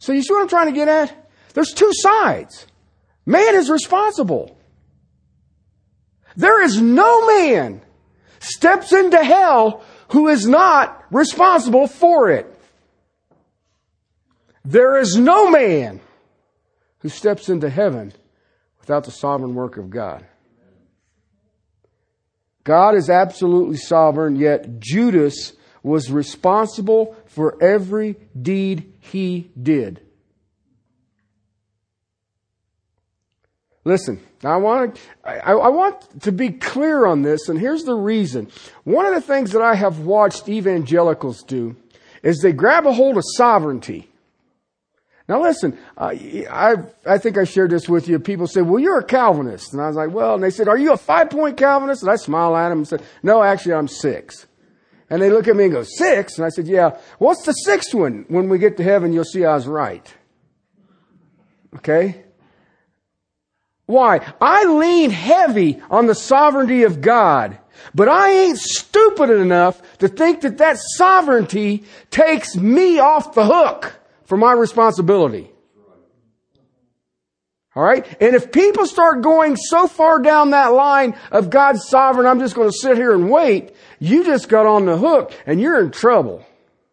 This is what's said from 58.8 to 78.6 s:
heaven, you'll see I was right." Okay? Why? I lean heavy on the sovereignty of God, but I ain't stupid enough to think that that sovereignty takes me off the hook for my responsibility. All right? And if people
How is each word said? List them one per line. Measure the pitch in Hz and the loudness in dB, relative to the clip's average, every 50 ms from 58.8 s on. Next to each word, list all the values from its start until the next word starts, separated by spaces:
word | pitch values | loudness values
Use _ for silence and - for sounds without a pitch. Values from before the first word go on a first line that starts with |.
| 170 | -2
heaven, | 190 202 202 175 170 | 0 0 0 0 -2
you'll | 165 165 160 | -4 -4 -6
see | 165 - 185 175 | -6 -4 -4 -2
I | 160 151 | -2 -2
was | 143 117 | -2 -4
right." | 135 151 151 139 104 90 - _ - _ _ _ _ _ _ _ _ _ _ _ _ _ _ _ _ _ _ _ _ _ _ _ _ _ _ _ _ _ _ _ _ - | -6 -8 -8 -8 -8 -10 -14 _ -20 _ _ _ _ _ _ _ _ _ _ _ _ _ _ _ _ _ _ _ _ _ _ _ _ _ _ _ _ _ _ _ _ -20
Okay? | 139 - 160 151 165 185 196 175 - - _ _ _ _ _ _ _ _ _ _ _ _ _ _ _ _ _ _ _ _ _ _ _ _ _ _ _ _ _ _ _ _ | -12 -6 -2 0 0 -2 -2 -6 -12 -20 _ _ _ _ _ _ _ _ _ _ _ _ _ _ _ _ _ _ _ _ _ _ _ _ _ _ _ _ _ _ _ _
Why? | - 220 262 254 226 185 - - - - _ | -2 0 2 4 4 2 0 -2 -8 -6 _
I | 226 285 349 415 415 | 0 2 2 2 2
lean | 359 311 302 320 339 349 339 311 254 | 2 2 2 2 2 2 2 2 0
heavy | 196 165 170 233 330 370 359 294 226 208 180 156 135 - - - | -2 -4 0 2 2 2 2 2 0 0 0 0 -2 -4 -6 -2
on | 180 214 233 | 0 2 2
the | 226 208 | 2 0
sovereignty | - - - 269 269 302 302 269 277 262 233 254 247 233 | -2 0 2 2 4 4 4 2 0 0 0 2 2 2
of | 208 170 143 | 2 0 0
God, | 135 220 240 240 208 170 147 131 110 101 98 - _ _ _ - - - - | 0 2 2 4 4 2 2 0 -2 -4 -8 -16 _ _ _ -20 -20 -4 0
but | 143 208 247 | 2 2 4
I | 311 370 392 392 | 4 4 4 4
ain't | 392 381 381 359 285 214 | 4 4 2 0 0 -4
stupid | - - - - - _ - 415 440 427 427 330 294 240 | -8 -8 -8 -10 -8 _ 2 4 4 4 4 2 2 2
enough | 226 202 185 180 180 175 175 180 175 - - - _ - | 2 2 2 2 2 4 2 2 0 -4 -12 -20 _ -4
to | 190 | -4
think | 190 190 - 320 339 339 339 | -2 0 0 0 0 0 0
that | - 269 - - | -4 -6 0 2
that | 302 320 277 220 | 2 2 2 -2
sovereignty | - - - - 359 370 381 370 339 285 254 233 190 - 190 208 208 202 208 208 - - - - _ _ | -6 -10 -2 2 2 4 4 4 2 2 0 0 0 -2 -4 -4 -4 -4 -4 -6 -10 -16 -20 -20 _ _
takes | - 254 311 320 311 233 - - - | 0 2 2 2 2 -2 -4 -8 -6
me | 180 185 214 247 359 370 359 339 294 | -2 0 2 2 4 4 2 4 4
off | 269 294 311 302 - - - | 4 2 2 0 -2 -2 0
the | 226 214 | 2 2
hook | 208 311 349 302 247 - - - - - _ _ _ _ _ _ | 4 4 4 2 2 0 -6 -12 -14 -16 _ _ _ _ _ _
for | _ 190 | _ -2
my | 202 220 247 | 2 2 4
responsibility. | 247 233 233 - - 233 226 220 170 185 175 165 202 190 160 135 110 92 - - _ _ _ _ _ _ _ _ _ _ _ _ _ _ _ 113 _ _ _ _ _ 139 135 127 _ _ 123 _ _ _ _ _ _ _ _ _ _ _ _ _ _ _ _ _ _ | 4 2 0 0 0 0 0 2 0 0 0 2 2 2 2 0 -2 -6 -12 -16 _ _ _ _ _ _ _ _ _ _ _ _ _ _ _ _ _ _ _ _ _ _ _ _ _ _ _ _ _ _ _ _ _ _ _ _ _ _ _ _ _ _ _ _ _
All | 135 156 | -2 0
right? | 196 254 262 - - - - | 2 2 0 -2 -8 -4 0
And | 202 233 254 | 2 2 4
if | 247 247 - | 2 0 0
people | - 294 | 0 2